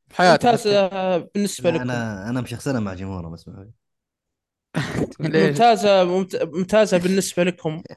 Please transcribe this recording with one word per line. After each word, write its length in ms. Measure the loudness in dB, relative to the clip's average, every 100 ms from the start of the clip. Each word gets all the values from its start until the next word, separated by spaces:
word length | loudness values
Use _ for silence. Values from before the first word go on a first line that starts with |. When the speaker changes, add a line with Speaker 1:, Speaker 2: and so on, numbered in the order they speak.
| _
Speaker 1:
بحياتي 360 | 2 6 6 4
Speaker 2:
ممتاز، 140 | 2
Speaker 1:
حتى. 180 | 2 2
Speaker 2:
آه، 520 | 2 -2 -2 -2 -2
بالنسبة 360 | -4 -4 -2 -2
Speaker 3:
لا، 40 |
Speaker 2:
لكم. 80 | 0
Speaker 3:
أنا، 460 | -2 -4 -4 -6 -6
أنا 100 | -6
مشخصنها 400 | -6 -6 -4 -2
مع 140 | -4
جمهورها، 360 | -6 -8 -8 -10
بس 180 | -14 -16
ما 60 |
في. 160 | -20 -20 -20 _ _ _ _ _ _ _ _ _
Speaker 1:
<laughs> 460 | -8 -6 -4 -6 -4
ليش؟ 280 | -2 2 2
Speaker 2:
ممتازة، 560 | 4 4 4 4 4
ممت-، 380 | 4 0 -2 -4
ممتازة 560 | -4 -4 0 2 4 2
بالنسبة 460 | 2 0 -2 -2
لكم، 380 | -2 -2 -6 -8 -12